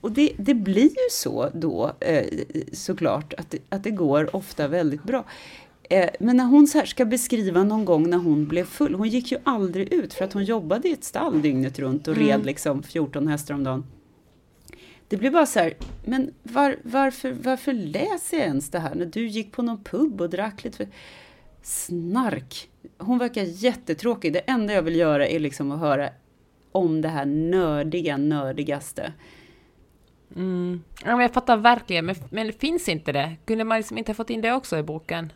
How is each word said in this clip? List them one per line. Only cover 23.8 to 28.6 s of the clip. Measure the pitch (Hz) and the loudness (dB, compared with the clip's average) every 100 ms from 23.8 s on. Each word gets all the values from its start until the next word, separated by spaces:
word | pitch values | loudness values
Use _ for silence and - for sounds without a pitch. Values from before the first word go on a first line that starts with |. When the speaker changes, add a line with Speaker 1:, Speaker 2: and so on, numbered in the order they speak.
| - 214 233 233 165 | -4 -2 -2 -2 0
Speaker 1:
Det | 156 | -2
enda | - 254 208 | 0 0 2
jag | 202 | 0
vill | 160 165 | 2 2
göra | 165 147 143 | 4 4 2
är | 160 | 0
liksom | 151 135 139 | -2 -4 -4
att | 143 | -2
höra | 160 139 139 - _ _ _ _ _ | 0 0 0 -8 _ _ _ _ _
om | 190 180 160 | 0 2 2
det | 156 | 0
här | 160 139 | -2 -2
nördiga, | 147 160 185 175 147 147 165 156 139 | 0 2 2 2 0 -2 -2 -2 0
nördigaste. | 143 151 135 131 | 2 0 -2 -4